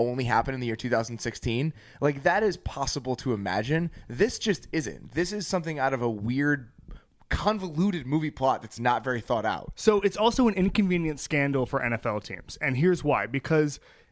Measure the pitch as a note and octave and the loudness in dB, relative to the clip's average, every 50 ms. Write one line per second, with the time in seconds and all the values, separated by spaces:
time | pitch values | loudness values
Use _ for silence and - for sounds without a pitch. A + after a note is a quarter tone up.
0 | A#2 A#2+ B2 C3 C3 A2+ A2+ A2+ A#2 - C3 C3 B2+ A#2 A2+ A2 - B2 A#2 A#2 | 0 0 0 0 0 2 2 2 2 2 -2 -4 -2 -4 -4 -2 -2 0 0 0
1 | A2+ A2+ A#2 A2+ - B2 A2+ - - B2+ A2+ A#2 C#3 D#3+ D3+ - - - - - | 0 0 -4 -8 -6 -6 -6 -4 -2 -2 0 0 0 -2 -4 -6 -12 -20 -8 -2
2 | C#3 D3 D3 C3+ C3+ F3 F3 G3+ A3 G#3+ F3 - - - - C#3+ C#3 C3+ - D3 | -2 0 0 0 2 2 2 2 2 0 0 -2 -6 -10 -6 -6 -6 -4 -4 -4
3 | A#2+ B2+ B2+ - - C3+ A#2+ G#2 G2 G2 F2+ G2 A2 B2 D3+ D#3+ E3+ E3 - - | -4 -4 -4 -4 -2 -2 -2 -2 -2 -2 -2 -2 0 0 0 0 0 -2 -6 -8
4 | - - A#2 A#2+ F3+ B3 - - - A3+ F#3+ - - - - D#3+ D3 A2 D2+ - | -14 -8 -2 0 0 0 0 -2 -2 -2 -2 -2 -2 -6 -4 -4 -4 -4 -6 -12
5 | - - - D3 F3+ F3 G3+ G#3 F3+ - - F#3 D#3+ E3 D#3+ D3 C3 C3+ C3+ B2 | -14 -8 -4 -2 -2 -2 -2 -6 -4 -2 -2 -2 -2 -2 -2 0 0 0 0 2
6 | A#2+ A#2+ A2+ G#2 G2+ A2+ B2 C3+ C#3+ D3 D3 C#3 B2 A2 - - - - - - | 0 0 0 -2 -2 -2 0 2 4 4 2 2 0 -6 -20 -20 -18 -16 -16 -16
7 | - _ _ _ _ - - - - G3 G#3+ G#3+ F#3+ F3+ D3+ D3 F3+ G#3 F#3+ E3+ | -18 _ _ _ _ -4 -2 0 2 2 0 0 -2 -4 0 2 2 2 2 0
8 | B2+ B2+ C#3 D#3+ D#3 D#3 - - C3 C3+ B2 G#2+ - A2 - - A#2 B2 A#2+ A#2 | -2 0 0 0 0 0 -2 0 2 2 2 2 -2 -8 -6 -2 2 2 2 2
9 | A#2+ C3 B2+ A#2 G#2 - B2+ A2+ G#2+ G#2+ F#2+ E2 - - - - - - G#3+ G3+ | 0 -2 -2 -2 -2 -2 0 0 0 0 -2 -2 -4 -10 -12 -2 2 4 4 4
10 | G3 G3+ - - G#3+ A3+ A3 - C4 A#3 G#3 F#3+ F3+ G3 - - G3+ F#3 F3+ F3 | 4 0 0 2 2 2 4 4 4 4 4 4 2 2 2 2 2 2 2 0
11 | E3+ D#3+ D3+ C#3 - - - D3 C#3 C#3 C#3 C3+ B2+ A#2 - C3+ C3 A#2+ A#2 A2+ | 0 -2 -4 -6 -6 -2 0 0 0 2 2 0 0 0 -2 -2 -2 0 -2 -2
12 | - A#2+ G#2+ G#2+ - - G2 F2+ - - - - - D3 B2+ B2 D3+ F#3 F3+ D#3+ | -2 -2 -2 -2 -4 -8 -12 -14 -14 -14 -12 -6 -4 -2 0 4 4 4 4 4
13 | C3 D3 C#3 A2 G2+ G#2 A#2 C3 - - D#3+ D#3 D3+ D3 C#3 - - - - - | 2 2 2 2 0 0 -4 -4 -2 2 4 4 4 2 0 -6 -12 -20 -20 -20
14 | _ _ | _ _